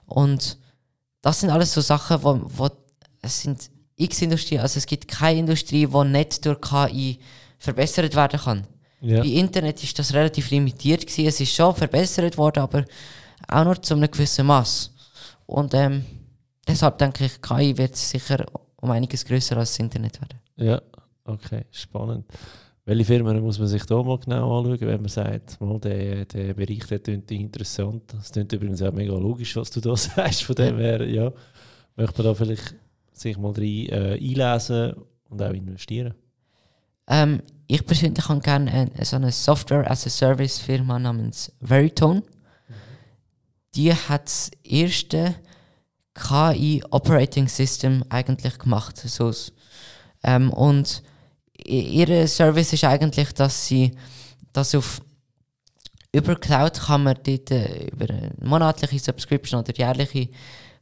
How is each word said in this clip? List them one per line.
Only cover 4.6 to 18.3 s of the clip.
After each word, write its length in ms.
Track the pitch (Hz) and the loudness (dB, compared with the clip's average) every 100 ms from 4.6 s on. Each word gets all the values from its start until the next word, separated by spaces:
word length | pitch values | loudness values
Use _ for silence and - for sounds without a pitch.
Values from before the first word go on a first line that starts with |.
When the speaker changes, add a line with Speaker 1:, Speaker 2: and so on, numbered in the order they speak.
Speaker 1:
also 180 | 127 143 | 0 -2
es 80 | - | -4
gibt 220 | 147 - | -6 -8
keine 320 | - 156 160 | 0 2 2
Industrie, 460 | 160 160 - 147 147 | 2 0 0 2 4
die 180 | 139 | 4
nicht 400 | 139 139 147 - 151 | 4 2 0 -2 -2
durch 140 | 147 | -2
K 280 | - 139 143 | 0 0 2
I 300 | 135 131 123 - - - _ | 0 -4 -6 -14 -20 -20 _
verbessert 560 | - 117 151 - 160 | -6 -2 0 0 2
werden 260 | 147 143 147 | 4 2 2
kann. 260 | - 104 98 _ _ _ | -2 -4 -6 _ _ _
Speaker 2:
Ja. 200 | 117 113 | 2 2
Speaker 1:
Bei 80 | 139 | 4
Internet 540 | 139 185 185 156 151 | 2 2 0 -2 -4
ist 160 | 139 - | -6 -4
das 140 | 143 | 0
relativ 360 | 139 156 156 - | 2 2 0 0
limitiert 500 | 143 139 127 143 165 - | 2 0 0 0 0 0
gewesen. 200 | - 156 | 0 0
Es 140 | 151 | 0
ist 120 | 135 | 0
schon 220 | - 175 | 4 4
verbessert 640 | 175 156 143 185 - 170 160 | 4 0 2 0 0 0 2
worden, 220 | 151 147 | 2 2
aber 240 | 135 147 135 - - - - _ - | 0 -2 -4 -10 -20 -20 -20 _ -2
auch 160 | 147 | 2
nur 180 | 165 185 | 4 2
zu 120 | - | 0
einem 140 | 147 151 | 2 2
gewissen 360 | - 147 - 139 | 2 0 2 4
Maß. 460 | 139 117 - - - _ - - - - | 4 4 -2 -6 -12 _ -20 -20 -20 -6
Und, 280 | - 143 | -4 0
ähm, 300 | 135 139 139 131 - - _ _ _ - | 2 2 0 -6 -12 -20 _ _ _ -2
deshalb 320 | 151 151 - | 2 2 2
denke 260 | 139 131 135 | 0 0 -4
ich, 140 | - | -4
K 180 | - 127 | -4 0
I 160 | 143 127 | 2 2
wird 180 | 131 - | -2 -2
sicher 500 | - 131 - | -6 -6 -2